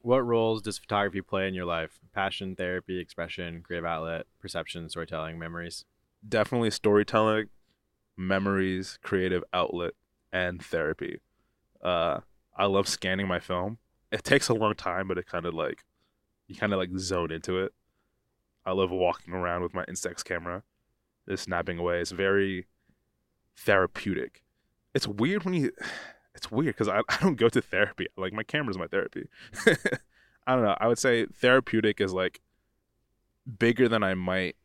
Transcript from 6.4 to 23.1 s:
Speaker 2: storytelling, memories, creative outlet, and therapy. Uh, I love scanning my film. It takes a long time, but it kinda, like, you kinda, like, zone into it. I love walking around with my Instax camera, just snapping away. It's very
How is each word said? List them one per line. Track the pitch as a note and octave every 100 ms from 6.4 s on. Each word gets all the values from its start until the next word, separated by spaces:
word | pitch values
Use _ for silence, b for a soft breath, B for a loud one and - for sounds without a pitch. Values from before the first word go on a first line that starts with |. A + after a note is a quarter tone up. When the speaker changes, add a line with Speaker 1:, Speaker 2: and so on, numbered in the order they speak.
| G#2+ B2 A2+
Speaker 2:
storytelling, | - G#2+ G#2 G#2 A2+ A2 A2 G#2+ - _ _ _ _ _ -
memories, | F#2 F#2+ G2 G2 F#2+ F#2 F#2+ -
creative | - G2 F#2 F2+ -
outlet, | - - F2 F2 - _ _ _
and | F#2 F2+ F2+
therapy. | - E2+ D#2 D#2+ - - _ _ _ _ _ _
Uh, | - F2 E2 D2 - _ _ -
I | G2+
love | G2 G2
scanning | - F#2+ F#2+ G2
my | F2
film. | - F2+ F#2+ A#2 _ _ _
It | G#2+
takes | - C#3 -
a |
long | A2+ G#2+ G#2
time, | - F2+ F#2+
but | F2
it | -
kinda, | F2 E2+
like, | E2 D2+ - _ _ _ _ _ _ _
you | F#2
kinda, | G#2+ G2
like, | F2+ F#2
zone | F#2 F#2 E2+
into | E2 E2 F#2
it. | F#2+ _ _ _ _ _ _ _ _ _ -
I |
love | F#2 F#2
walking | F#2 F2+ E2+ -
around | F2+ F2 F2
with | F2
my | F#2+ -
Instax | F2+ F2+ F2
camera, | - F2 E2+ F2+ - _ _ _ _ _ -
just | F#2+ -
snapping | F2 F2 E2+
away. | F2 F2
It's | F2
very | F#2 G2 G2 G2 F#2 - _ _ _ _